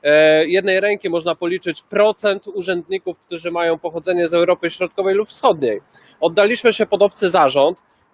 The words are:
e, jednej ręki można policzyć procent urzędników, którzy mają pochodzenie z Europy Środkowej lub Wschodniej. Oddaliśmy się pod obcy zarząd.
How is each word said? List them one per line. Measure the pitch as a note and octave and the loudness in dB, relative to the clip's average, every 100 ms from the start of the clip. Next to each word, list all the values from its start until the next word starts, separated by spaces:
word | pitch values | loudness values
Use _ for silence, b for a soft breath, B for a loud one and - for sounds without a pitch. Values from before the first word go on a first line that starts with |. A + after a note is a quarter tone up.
e, | D3 D3+ D#3 D#3 D#3 | 2 4 6 4 2
jednej | F3+ F#3+ F#3+ | 0 0 0
ręki | G3+ G3+ F#3+ | 0 -2 -4
można | E3+ E3 | -4 -4
policzyć | E3 F3 F#3 F3+ D#3 | -4 -4 -6 -6 -10
procent | _ G3+ G#3 G#3 G#3+ G3 G#3 | _ 0 2 2 -4 -4 -6
urzędników, | G3 F3 F3+ E3+ F#3+ F#3 E3+ | -10 -6 -6 -4 -8 -8 -12
którzy | _ E3+ E3+ | _ -10 -8
mają | E3+ E3+ E3 | -2 -2 -2
pochodzenie | F3 E3 D#3 F3 E3+ | -4 -8 -4 -2 0
z | |
Europy | E3+ F3 F3+ F3 | 2 2 0 -2
Środkowej | - F#3 - F#3+ | -6 -8 -4 -2
lub | G3 G#3+ | -2 -4
Wschodniej. | - C4+ E3+ C3 G#2 _ b b b | -2 0 0 -2 -4 _ b b b
Oddaliśmy | E3 E3 G#3 A#3 A#3+ | -2 2 2 2 0
się | G#3+ G#3+ | 0 -2
pod | G3 | 2
obcy | G3+ - F#3+ | 0 0 0
zarząd. | F3 D3 C#3+ C#3 F#3 _ _ _ | 2 2 4 0 0 _ _ _